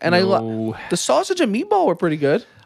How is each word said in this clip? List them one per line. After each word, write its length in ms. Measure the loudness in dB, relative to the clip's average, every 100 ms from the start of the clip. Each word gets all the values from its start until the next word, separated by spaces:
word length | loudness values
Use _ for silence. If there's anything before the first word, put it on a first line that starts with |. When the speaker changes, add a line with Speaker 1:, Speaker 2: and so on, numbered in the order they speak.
Speaker 1:
And 160 | 2 2
I 40 |
lo-, 480 | 4 0 0 -4 -4
Speaker 2:
No. 60 | -6 -4
Speaker 1:
the 60 | -4
sausage 440 | 2 0 2 -2
and 140 | 0
meatball 320 | -2 0 2 2
were 80 | 0
pretty 200 | -2 0
good. 280 | 0 0 -4 -20